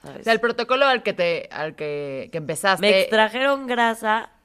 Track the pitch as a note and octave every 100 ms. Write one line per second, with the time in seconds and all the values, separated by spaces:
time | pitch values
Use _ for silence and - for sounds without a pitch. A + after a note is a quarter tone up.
0 | C#3+ C3+ A3 A3 A#3 A#3 A3+ C4 C#4 B3
1 | G#3+ F3+ F3 D#3+ - - D#3 D3+ D3+ D3
2 | C#3+ C3+ G#2 E3 D3+ D#3 G3 F3+ G3+ F#3+
3 | - A3 G#3+ A#3 C#4 C#4 B3+ B3 A#3 A3+
4 | A3 A3 - _